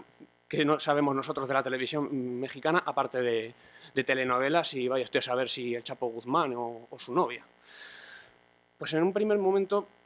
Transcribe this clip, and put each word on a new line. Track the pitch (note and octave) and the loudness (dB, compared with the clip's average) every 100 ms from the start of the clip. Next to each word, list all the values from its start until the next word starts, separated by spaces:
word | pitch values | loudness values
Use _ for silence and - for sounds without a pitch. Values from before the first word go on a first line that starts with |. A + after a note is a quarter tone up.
| - - - _ - | -8 -20 -20 _ -4
¿qué | D3+ | 2
no | D3 D3 | 4 4
sabemos | D#3 D3 C#3+ C3+ | 2 4 4 2
nosotros | D3+ C#3+ C3 | -2 -4 0
de | |
la | C3+ | 0
televisión | B2+ B2+ B2 D3+ C#3+ C3+ B2 B2 | 0 -2 -2 -2 -2 -2 -4 -4
mexicana, | C3 C#3 D#3 F3 | -6 -4 0 2
aparte | D3+ C#3 C3 B2+ | 2 0 0 0
de, | B2 A2+ A2+ - - - - | 2 0 -2 -10 -20 -20 -8
de | C3+ | -2
telenovelas | B2+ C3 B2+ B2 C3+ E3 D#3 | 2 2 2 2 4 2 2
y | C#3 B2 | 0 0
vaya | C3 | 0
usted | A#2+ C3+ | 0 0
a | |
saber | B2+ B2+ B2 | 0 0 0
si | C3+ A#2+ | -2 -4
el | A#2+ | -4
Chapo | A2+ C3 B2 | -6 -6 -6
Guzmán | A#2 A#2+ D#3 D3 | -4 0 0 0
o, | A#2+ A#2+ A#2 A#2+ | -2 -6 -8 -14
o | C3 | -14
su | - | -2
novia? | C#3 C3 A#2 - _ - - - - - - - - _ _ _ - | 0 0 -2 -14 _ -20 -20 -18 -18 -18 -20 -20 -20 _ _ _ -12
Pues | D3 | -2
en | D#3 | 2
un | F3+ | 2
primer | G3 G#3+ G#3 | 2 2 2
momento, | F#3+ G3 F#3+ G3+ G3+ - | 4 2 2 0 -2 -10